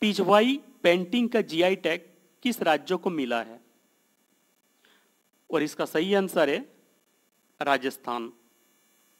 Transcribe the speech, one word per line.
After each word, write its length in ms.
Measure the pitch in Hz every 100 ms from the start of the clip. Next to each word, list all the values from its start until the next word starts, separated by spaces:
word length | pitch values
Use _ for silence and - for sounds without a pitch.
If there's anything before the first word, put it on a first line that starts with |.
पिछवाई 580 | 214 196 185 208 240 277 - _
पेंटिंग 460 | 180 175 180 240 233
का 120 | 233
जीआई 320 | 160 160 180 190
टैग 240 | 175 175 - _ _ _
किस 180 | 247 233
राज्य 340 | 170 151 139 180
को 140 | 180
मिला 300 | 165 123 117
है? 180 | 110 117 _ _ _ _ _ _ _ _ _ _ _ _ _ _ _ _ _ _ -
और 140 | 160
इसका 220 | 147 - 156
सही 280 | 156 180
आंसर 360 | 202 190 180 147
है 100 | 165 269 _ _ _ _ _ _ _ _ -
राजस्थान, 680 | 143 135 131 120 - 120 117 - _ _ _ _ _ _ _ _